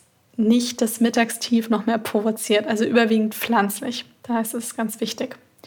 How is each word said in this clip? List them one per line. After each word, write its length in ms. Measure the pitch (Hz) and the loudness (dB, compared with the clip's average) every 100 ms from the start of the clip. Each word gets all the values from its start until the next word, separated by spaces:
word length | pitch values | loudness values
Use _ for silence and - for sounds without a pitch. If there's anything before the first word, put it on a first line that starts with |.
| _ _ _ - | _ _ _ 0
nicht 420 | 220 240 240 - | 4 4 2 -2
das 200 | 226 - | -2 2
Mittagstief 680 | 233 226 226 - - 233 226 | 2 2 0 -2 0 0 2
noch 160 | - | 0
mehr 140 | 202 226 | 0 -2
provoziert, 680 | 226 214 214 220 - 208 214 | 0 0 0 -2 0 0 2
also 180 | 220 | 0
überwiegend 500 | 226 233 226 220 220 | 2 4 4 2 0
pflanzlich. 720 | - - 233 196 - 262 240 - _ | -2 -2 0 0 -2 -8 -8 -12 _
Da 180 | - 233 | -4 -4
ist 140 | 226 | -2
es 220 | 240 233 - | -6 -8 -6
ganz 240 | 226 - | -6 -4
wichtig. 360 | 220 - 262 - _ _ | -6 -6 -8 -10 _ _